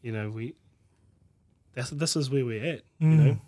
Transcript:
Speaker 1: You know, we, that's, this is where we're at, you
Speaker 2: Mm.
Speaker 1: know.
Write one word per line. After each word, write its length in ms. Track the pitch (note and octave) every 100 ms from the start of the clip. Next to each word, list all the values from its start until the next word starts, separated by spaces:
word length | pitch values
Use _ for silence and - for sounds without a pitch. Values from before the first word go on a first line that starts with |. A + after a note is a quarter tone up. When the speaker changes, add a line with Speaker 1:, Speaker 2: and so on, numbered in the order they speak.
Speaker 1:
You 100 | A#2+
know, 180 | A2 G#2+
we, 240 | A2 A#2 - _ _ _ _ _ _ _ _ _ _ _
that's, 160 | - B2+
this 240 | D3 D#3+
is 160 | D#3+ C3+
where 140 | C#3
we're 200 | B2 A2
at, 180 | D3 D3+ _ _
you 80 | D#3
Speaker 2:
Mm. 80 | D#3+
Speaker 1:
know. 200 | C#3+ A2